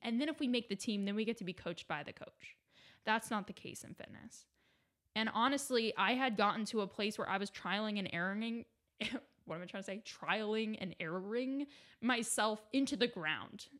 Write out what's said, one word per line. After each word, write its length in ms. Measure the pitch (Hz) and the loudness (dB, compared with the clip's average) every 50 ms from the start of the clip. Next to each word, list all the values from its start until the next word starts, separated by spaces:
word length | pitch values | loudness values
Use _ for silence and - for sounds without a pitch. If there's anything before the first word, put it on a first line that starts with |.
And 180 | - 233 226 240 | -4 0 0 0
then 80 | 294 311 | 0 0
if 100 | 302 - | 0 0
we 80 | 302 | 0
make 220 | 247 247 240 226 - | 2 2 2 0 -2
the 80 | 196 | -4
team, 280 | 196 - 233 214 202 196 | -4 -2 -2 0 0 0
then 120 | 196 202 | 0 0
we 80 | 214 220 | 0 0
get 140 | 220 226 - | -2 -2 -4
to 60 | 190 | -4
be 80 | 170 | -6
coached 360 | 170 - - 170 175 - - - | -6 -6 -6 -6 -6 -6 -4 -4
by 140 | 160 147 | -4 -4
the 100 | 147 - | -4 -8
coach. 440 | - - - - - - - - - _ _ _ _ - - - - _ - | -10 -12 -14 -16 -16 -18 -20 -20 -20 _ _ _ _ -20 -20 -20 -18 _ 0
That's 260 | 220 220 226 220 - | 2 2 2 0 0
not 160 | 226 208 190 | -2 -2 -2
the 60 | - | -4
case 320 | 190 - - - - - - | -10 -12 -12 -12 -12 -12 -12
in 100 | - - | -14 -14
fitness. 520 | - - - - - - 233 - - - _ _ _ _ _ _ _ _ _ _ _ _ _ - | -14 -14 -14 -14 -16 -16 -16 -18 -20 -20 _ _ _ _ _ _ _ _ _ _ _ _ _ -2
And 140 | 214 220 - | 0 0 0
honestly, 640 | - 214 233 269 285 269 277 - 254 233 226 220 - | 2 4 4 4 4 2 2 2 2 2 4 2 2
I 160 | - 196 196 | 2 2 4
had 240 | 247 254 269 254 214 | 4 4 2 2 4
gotten 280 | 196 202 208 - 220 214 | 4 4 4 2 0 -2
to 160 | - - 220 | 0 0 0
a 40 | 202 | -2
place 320 | 190 - - 208 214 214 - | -2 -2 -2 -2 -2 0 -2
where 100 | - - | -2 0
I 100 | 190 196 | 0 0
was 120 | 202 202 | -2 -4
trialing 480 | - - - 180 185 208 220 214 208 202 | -6 -6 -4 -2 0 0 0 0 0 -2
and 120 | 190 - | -2 -2
erroring. 520 | - 170 175 190 196 214 226 226 226 233 226 _ _ _ _ _ _ - | -2 0 0 0 0 -2 -2 -2 -4 -6 -8 _ _ _ _ _ _ -6
<laughs> 180 | 214 214 247 254 - - _ _ - | -6 -4 -4 -6 -8 -10 _ _ -10
What 80 | - 165 | -8 -8
am 80 | 170 | -6
I 20 | 180 | -6
trying 180 | 175 - 196 | -8 -8 -8
to 40 | 190 | -6
say? 160 | - 190 220 - | -6 -8 -8 -8
Trialing 720 | - - - - 151 185 214 220 208 214 220 226 214 220 - | -12 -12 -4 2 2 4 4 4 4 2 2 2 2 0 -2
and 160 | 185 180 160 - | -2 -4 -2 -2
erroring 680 | 180 160 170 185 185 202 226 240 262 262 269 277 294 277 - - - - - - | -2 0 0 -2 0 0 0 0 2 2 0 0 -2 -4 -6 -16 -20 -20 -8 0
myself 640 | - 240 254 233 226 - - - 214 220 214 214 - - - | 2 4 4 4 2 2 4 4 4 4 4 0 -2 2 2
into 220 | 269 277 - - | 4 4 4 4
the 100 | 190 240 | 4 2
ground. 640 | 240 - 196 160 156 156 107 - - - 208 - - - | 2 2 0 0 0 0 0 -2 -8 -12 -14 -14 -16 -12